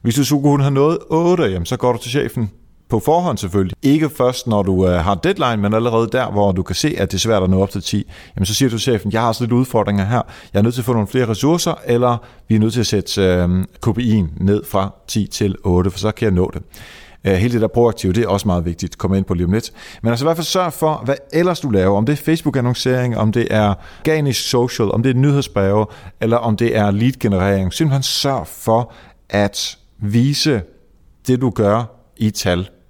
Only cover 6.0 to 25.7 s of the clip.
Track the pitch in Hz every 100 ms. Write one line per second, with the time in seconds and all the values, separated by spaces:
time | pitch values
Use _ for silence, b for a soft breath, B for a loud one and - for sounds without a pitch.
6 | 117 127 123 101 101 92 90 - - -
7 | 95 95 113 107 92 95 98 101 - 104
8 | - B B - 95 107 131 113 131 110
9 | 104 110 117 110 120 120 131 117 101 101
10 | 98 120 - B B 101 110 123 117 117
11 | 98 127 117 107 139 170 175 - - 120
12 | 123 117 B B - 110 110 120 107 104
13 | - - 92 90 87 92 90 - - 104
14 | 123 107 82 82 92 101 - 98 95 -
15 | - 110 95 - 104 90 98 87 92 -
16 | 104 - 110 90 92 - - B B B
17 | B B 98 95 117 120 110 120 120 -
18 | 92 95 113 98 101 87 85 82 87 -
19 | 92 98 95 87 87 107 - B B B
20 | 117 117 151 165 156 185 175 - 156 147
21 | 120 139 - 156 175 165 143 101 92 101
22 | 113 147 - 165 151 131 120 123 131 127
23 | 123 113 104 120 - 107 104 98 B B
24 | 160 156 143 120 - 123 123 - 104 -
25 | 127 127 143 143 135 101 98